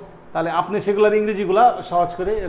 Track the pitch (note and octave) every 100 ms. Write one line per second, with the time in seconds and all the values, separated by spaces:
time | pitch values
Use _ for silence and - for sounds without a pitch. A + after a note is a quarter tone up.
0 | - - - D#3+ E3 E3 F3 G3+ G3 G3+
1 | G#3+ G#3+ G#3+ G3+ F#3+ G3 A#3+ F#3+ - F3
2 | E3+ F3 F#3 G#3+